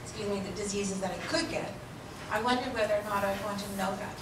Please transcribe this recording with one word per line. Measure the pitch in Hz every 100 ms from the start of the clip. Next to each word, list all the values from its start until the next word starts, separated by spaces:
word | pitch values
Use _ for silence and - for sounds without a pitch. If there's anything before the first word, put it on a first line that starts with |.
excuse | - - 208
me, | 196
the | 185
diseases | 185 202 202 202 190
that | 185
I | 175 -
could | 320 -
get. | - - - - - - - -
I | 214
wondered | 226 247 262 233
whether | 208
or | 208 208
not | 202 202
I'd | 196
want | 196 202
to | 196 196
know | 185 202
that. | - -